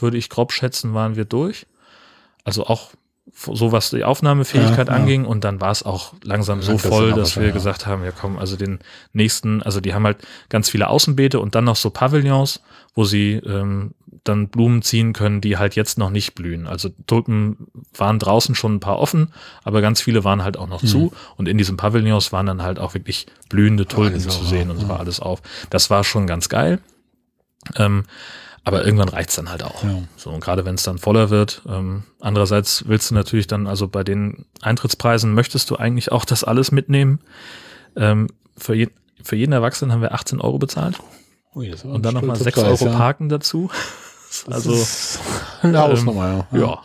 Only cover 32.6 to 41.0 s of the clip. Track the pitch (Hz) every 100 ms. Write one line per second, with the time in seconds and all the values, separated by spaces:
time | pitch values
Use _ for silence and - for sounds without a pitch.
32.6 | 104 - - 107 - 110 95 113 98 104
33.6 | 98 98 98 101 95 98 104 - - -
34.6 | 110 113 110 - 120 117 110 107 123 127
35.6 | - - 117 123 - 120 - 120 - 117
36.6 | 131 143 139 139 135 143 - - - -
37.6 | - - - - 107 107 110 - _ -
38.6 | - 113 113 - _ _ - 107 135 135
39.6 | 117 - 135 117 110 120 - 127 117 -
40.6 | 131 - - -